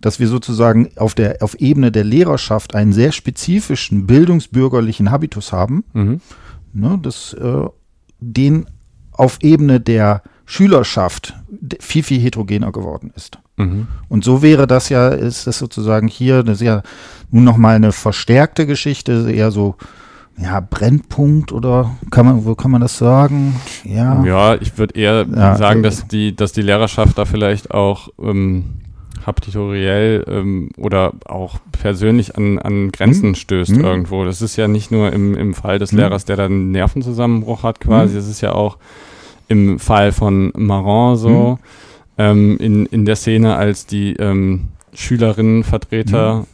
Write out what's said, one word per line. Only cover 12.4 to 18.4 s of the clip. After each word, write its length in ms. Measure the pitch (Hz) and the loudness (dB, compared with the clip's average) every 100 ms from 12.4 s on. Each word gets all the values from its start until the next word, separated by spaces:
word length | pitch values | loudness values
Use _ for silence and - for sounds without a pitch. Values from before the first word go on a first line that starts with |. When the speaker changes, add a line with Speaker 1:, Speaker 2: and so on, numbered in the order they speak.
| 101 104 104 | -4 -4 -4
Speaker 1:
geworden 400 | - 92 76 - - | -6 -10 -10 -14 -20
ist. 240 | - - _ - | -20 -20 _ -4
Speaker 2:
Mhm. 300 | 98 95 113 - - | -4 -2 -6 -10 -4
Speaker 1:
Und 140 | - 117 | -2 2
so 180 | 131 | 4
wäre 240 | 156 151 135 | 6 6 4
das 220 | 127 - | 2 2
ja, 180 | 131 123 | 2 2
ist 400 | 135 117 120 - | 0 -4 -6 -8
das 100 | 120 | -8
sozusagen 500 | 123 - 107 110 110 | -8 -6 -2 0 0
hier, 360 | - 127 131 | -2 0 2
das 140 | 113 101 | 2 0
ist 60 | 117 | 0
ja 160 | 107 - - - - - | -2 -4 -20 -20 -20 0
nun 140 | 117 123 | 6 6
noch 120 | 113 | 6
mal 180 | 110 110 | 6 6
eine 160 | 107 | 4
verstärkte 760 | - - 101 - 120 | 2 -4 -6 2 4